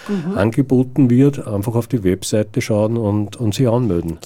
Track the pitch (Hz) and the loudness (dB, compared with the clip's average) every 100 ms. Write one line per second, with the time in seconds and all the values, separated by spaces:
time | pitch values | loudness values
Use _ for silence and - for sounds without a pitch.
0 | - 202 156 196 104 113 135 127 127 - | -6 -6 -4 0 0 0 2 2 2 2
1 | 131 120 143 143 151 104 98 113 117 123 | 4 6 4 2 -4 -4 -2 -2 -2 -2
2 | 92 95 - 110 104 117 - 107 107 117 | 0 0 0 -2 -2 -2 -2 0 0 0
3 | 107 104 104 - 113 101 131 117 120 85 | 0 0 -2 -4 -2 0 2 2 0 0
4 | 82 82 | -2 -6